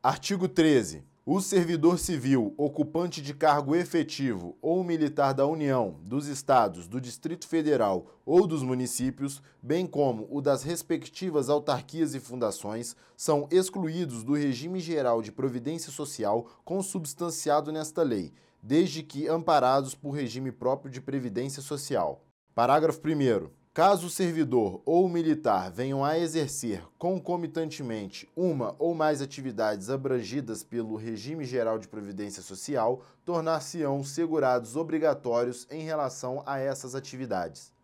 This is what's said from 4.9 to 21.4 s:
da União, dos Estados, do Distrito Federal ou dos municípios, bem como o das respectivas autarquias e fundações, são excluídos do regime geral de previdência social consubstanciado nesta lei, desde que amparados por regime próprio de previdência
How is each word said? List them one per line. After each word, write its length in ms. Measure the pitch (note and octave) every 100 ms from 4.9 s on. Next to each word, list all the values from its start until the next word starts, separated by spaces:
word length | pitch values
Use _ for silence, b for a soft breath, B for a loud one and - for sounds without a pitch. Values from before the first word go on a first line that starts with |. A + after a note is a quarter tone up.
| E3 D3+ D3 C#3
da 100 | C3+
União, 540 | C#3 D#3+ C#3+ C3 G#2+ D2+
dos 240 | F2 B2+ D3
Estados, 580 | C#3 - C3 G#2 E2+ F2
do 140 | A#2+
Distrito 480 | B2 - D#3 E3+ -
Federal 580 | E3 D3+ C#3+ G#2 F#2 B B
ou 220 | - E3+ F3+
dos 160 | D#3
municípios, 800 | B2+ B2+ B2 - B2+ C3 C#3 C#3 b b
bem 240 | A#2+ D#3+
como 440 | F#3 C#3+ C#3 A2+ G#2+
o 100 | C#3+
das 220 | C#3 C3
respectivas 840 | C#3 E3+ - E3 - - F#3 D3+ B2+
autarquias 680 | D3 D3 B2+ - D#3+ D#3
e 60 | C3
fundações, 760 | - B2+ A2+ G2 G#2 A2 A#2+ - b b
são 320 | - D3 C#3+
excluídos 720 | F3 F#3 G3 E3 E3 E3 A#2
do 120 | A2+
regime 440 | D3 C#3+ B2 D#3 F#3
geral 420 | E3 D#3+ B2+ A#2
de 120 | A2
previdência 580 | G#2+ C3 A#2+ A#2+ E3 -
social 560 | C#3 C#3+ - G2+ A2+ A#2 B
consubstanciado 1080 | - F#3 F#3+ F#3+ D#3 - E3+ D#3+ D3+ D3 D3
nesta 320 | D#3 D#3 -
lei, 280 | D#3 G#2+ D#2+ b b b
desde 400 | G#2 D3 E3+ D3+
que 240 | D3 C#3 D3
amparados 680 | D#3+ D#3+ D3+ B2+ C#3 C3+
por 200 | - C#3+
regime 400 | C#3+ B2+ A#2 C3
próprio 360 | - B2 C#3 C#3
de 120 | B2+
previdência 600 | C3 C3+ B2 G2+